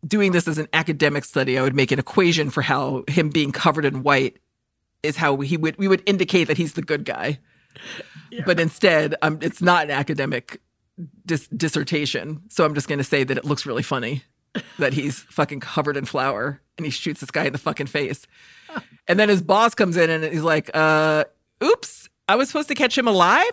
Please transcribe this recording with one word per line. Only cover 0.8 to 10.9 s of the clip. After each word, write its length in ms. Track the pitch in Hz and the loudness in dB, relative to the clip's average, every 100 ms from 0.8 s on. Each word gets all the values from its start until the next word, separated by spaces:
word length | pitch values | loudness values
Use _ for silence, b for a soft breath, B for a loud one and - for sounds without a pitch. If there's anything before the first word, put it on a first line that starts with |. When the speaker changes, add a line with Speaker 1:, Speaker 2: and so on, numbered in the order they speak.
| 160 151 151 143 - | -2 0 0 0 -2
Speaker 1:
study, 320 | - 131 127 | -2 0 0
I 40 | |
would 120 | 131 | 0
make 180 | 135 131 | 2 2
an 60 | 135 | 0
equation 500 | - - 180 160 147 | 0 2 2 2 -2
for 140 | 139 | -2
how 420 | 135 135 135 131 - | 0 0 0 -4 -2
him 220 | 151 156 | 0 2
being 240 | 156 143 | 0 -2
covered 320 | - - 151 | 0 0 2
in 180 | 147 135 | 0 0
white 360 | 139 139 135 _ _ _ _ _ _ _ | 0 2 0 _ _ _ _ _ _ _
is 140 | 151 147 | -4 0
how 180 | 160 | 0
we, 120 | 139 139 | 0 0
he 100 | 165 | -2
would, 180 | 160 160 | -2 -2
we 120 | 196 | 0
would 140 | 190 - | 2 2
indicate 380 | 196 180 185 | 0 2 2
that 120 | 160 156 | 2 0
he's 160 | 160 | -2
the 80 | - | -4
good 240 | - 147 | -4 -4
guy. 340 | - - 104 147 _ B B B B B B B B | -4 -6 -4 -6 _ B B B B B B B B
Speaker 2:
Yeah. 140 | 240 175 | -8 0
Speaker 1:
But 120 | 170 | 2
instead, 540 | 165 - 202 160 151 156 | 0 2 4 4 2 0
um, 180 | 156 156 | -2 -2
it's 180 | 151 - | -6 0
not 240 | 175 175 | 4 4
an 60 | 147 | 2
academic 680 | 139 139 147 - 127 - - _ _ _ | -2 -2 -2 -2 -4 -8 -20 _ _ _